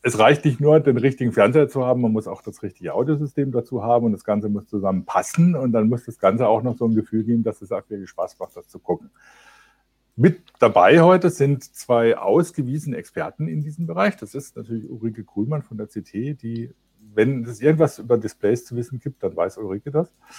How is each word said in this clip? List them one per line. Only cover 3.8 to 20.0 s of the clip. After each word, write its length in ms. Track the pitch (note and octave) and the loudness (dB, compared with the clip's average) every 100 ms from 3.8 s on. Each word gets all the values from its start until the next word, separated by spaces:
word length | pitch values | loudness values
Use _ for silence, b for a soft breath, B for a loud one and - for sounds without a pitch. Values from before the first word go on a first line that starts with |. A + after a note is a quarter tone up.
haben 240 | G#2+ A#2+ A#2 | 0 2 2
und 60 | |
das 120 | G2+ | -2
Ganze 260 | - G#2 G#2+ | -2 -2 -2
muss 180 | G#2 - | -6 -6
zusammenpassen 880 | G#2 F#2+ F#2 - F#2+ - - E3+ D#3+ | -4 -2 -4 -2 -4 -2 2 2 2
und 160 | C3 | 0
dann 180 | A2+ A2 | 0 0
muss 160 | B2 - | -2 -6
das 140 | - | -2
Ganze 280 | G2 A2+ B2 | 0 2 2
auch 140 | A2 | 2
noch 160 | B2 A#2+ | 0 -2
so 80 | A#2 | 0
ein 80 | |
Gefühl 300 | A2 G#2+ A2 | 0 -2 -4
geben, 180 | A2 A#2 | 0 0
dass 220 | A2 G#2 | -2 -6
es 80 | G2 | -8
auch 180 | G2+ - | -10 -8
wirklich 200 | G#2 F#2 | -14 -12
Spaß 280 | - F2+ _ | -10 -10 _
macht, 180 | F2+ - | -16 -16
das 120 | F2 | -20
zu 100 | - | -20
gucken. 320 | - E3+ - b b b b b b b b _ _ - | -6 -6 -6 b b b b b b b b _ _ 2
Mit 280 | B2+ - _ _ | 2 2 _ _
dabei 420 | A#2 G2 F2+ D#3+ | 4 6 6 8
heute 300 | E3 F#3 F3+ | 8 6 2
sind 320 | - C#3 C#3 | 0 0 0
zwei 560 | - - - A#2+ A#2 - | -6 -20 0 2 2 2
ausgewiesene 800 | G2 B2+ E3+ - B2 D3 D3+ A#2+ | 2 2 0 -4 -6 -6 -8 -10
Experten 500 | - - D#3 _ D#3+ | -10 -8 -10 _ -8
in 160 | D#3 | -6
diesem 240 | D3 D3+ E3 | -8 -8 -8
Bereich. 280 | E3+ G3+ - | -2 -2 -2
Das 180 | - C3+ | -12 -12
ist 220 | - - | -14 -18
natürlich 300 | A2 A2+ G#2+ | -10 -10 -10
Ulrike 360 | B2 A2+ A2 | -8 -8 -8
Kuhlmann 400 | G#2 - A2+ D3+ | -12 -6 -4 -4
von 140 | - A2 | -8 -12
der 120 | G#2+ | -10
C 140 | - | -12
T, 320 | F2+ G2+ C3 D3 | -10 -8 -8 -8
die, 360 | A#2 A#2 A#2+ _ _ _ A2 G#2 | -10 -10 -12 _ _ _ _ 0
wenn 300 | A2+ C3+ A#2 | 0 0 -8
es 160 | A2 | -2
irgendwas 360 | C3 D#3 D#3 - | 0 4 2 0
über 220 | A2+ A#2+ | -2 -2
Displays 460 | A2 - G2+ A#2+ - | -2 -4 -2 -2 -4
zu 100 | A#2+ | -10
wissen 240 | A#2+ B2+ | -8 -10
gibt, 240 | C#3+ - | -12 -8
dann 120 | F#2+ E2 | -8 -4
weiß 220 | F2+ - | -6 -6
Ulrike 320 | G#2 G2 C#3+ | -10 -10 -4
das. 240 | C#3+ | -4